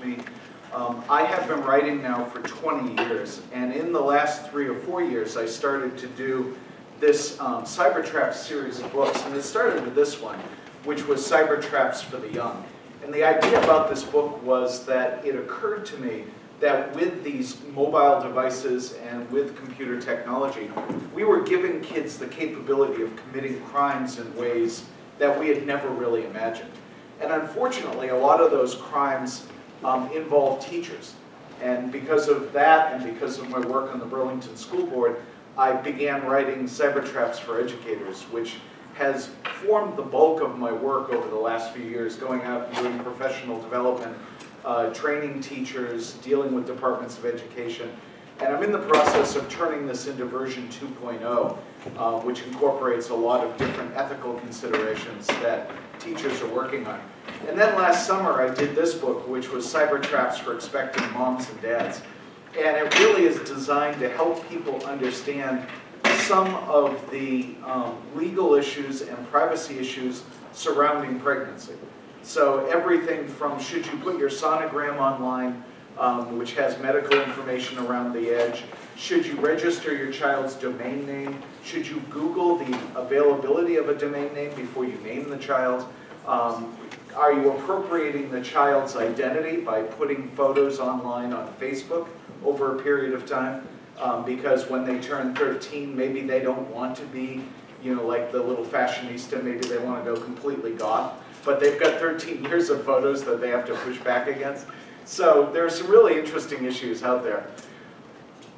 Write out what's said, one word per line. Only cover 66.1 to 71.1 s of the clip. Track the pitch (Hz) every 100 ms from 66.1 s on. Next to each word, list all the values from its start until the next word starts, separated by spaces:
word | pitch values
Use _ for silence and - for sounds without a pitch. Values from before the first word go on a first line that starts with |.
| 226
some | - 190 190 185 -
of | 151 139 131 -
the, | 135 135 127 123 - 127
um, | 131 117 117 - 151
legal | 170 - 151 143
issues | 139 143 135 135
and | - 123 123
privacy | 147 160 240 - 131
issues | 127 135 127 123 - - -
surrounding | - - 139 147 147 127